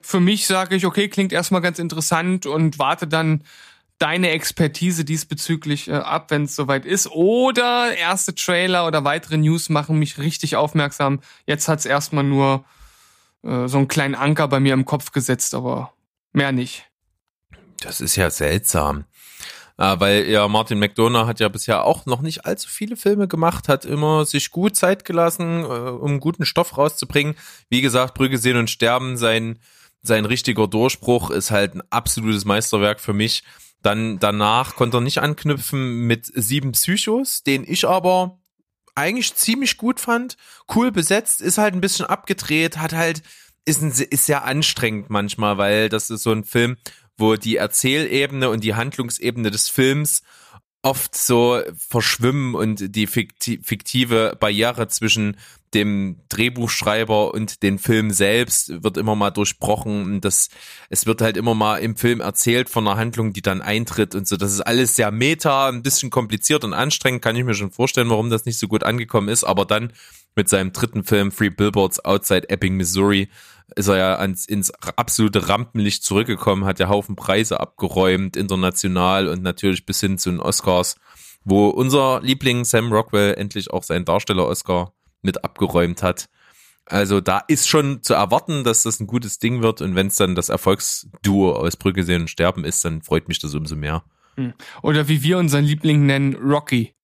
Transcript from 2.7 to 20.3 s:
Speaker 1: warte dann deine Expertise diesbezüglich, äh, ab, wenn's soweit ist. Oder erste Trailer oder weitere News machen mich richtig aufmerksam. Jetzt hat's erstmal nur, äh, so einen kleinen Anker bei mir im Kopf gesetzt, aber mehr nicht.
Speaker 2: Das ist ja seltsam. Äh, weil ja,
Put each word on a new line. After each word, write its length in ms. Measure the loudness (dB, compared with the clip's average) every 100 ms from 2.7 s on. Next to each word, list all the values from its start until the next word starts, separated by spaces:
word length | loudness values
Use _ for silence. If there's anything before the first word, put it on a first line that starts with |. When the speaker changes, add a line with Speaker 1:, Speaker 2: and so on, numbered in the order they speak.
| 2
Speaker 1:
warte 280 | -2 0 0
dann 380 | 0 2 0 -2 -20 -20 _ _ _
deine 320 | -2 0 0
Expertise 720 | 0 -4 0 0 2 -2 -2
diesbezüglich, 840 | -2 -4 -4 -8 -4 -4 -2 -6 -4
äh, 60 |
ab, 400 | -4 -2 -4 -2
wenn's 240 | -2 -2 -4
soweit 280 | -2 -2
ist. 240 | 0 -2 -2
Oder 840 | 2 2 4 2 2 2 2 0 0
erste 380 | -2 -2 -2
Trailer 500 | -4 0 0 2 2 2
oder 160 | 0
weitere 320 | 0 -2 -2 2
News 320 | 2 2 0
machen 280 | -2 2 0
mich 180 | 0 -2
richtig 380 | -4 -4 -2 0
aufmerksam. 640 | 0 0 -2 0 -2 -2 -8 -20 -6
Jetzt 220 | -4 0
hat's 180 | -2 0
erstmal 380 | 0 0 0
nur, 400 | 2 4 4 2 -2 _ -20 _ _ _ _ _
äh, 240 | -6 -4 0
so 100 | 2
einen 80 | 2
kleinen 300 | 2 -2 0
Anker 320 | 0 2 2
bei 100 | 4
mir 160 | 4
im 120 | 2 0
Kopf 260 | -2 -2
gesetzt, 420 | -4 -2 -2 -2
aber 380 | -4 -4 -6 -8 _ _ _ _
mehr 180 | 0 0
nicht. 400 | 0 -4 -10 -20 _ _ _ _ _ _ -20 _ -16
Speaker 2:
Das 200 | -12 -6
ist 160 | -2 0
ja 140 | 0
seltsam. 760 | 0 0 0 0 0 0 -2 -8 _ -20 -20 -18 -18 -20 -2
Äh, 180 | 0 2
weil 280 | 4 4
ja, 200 | 4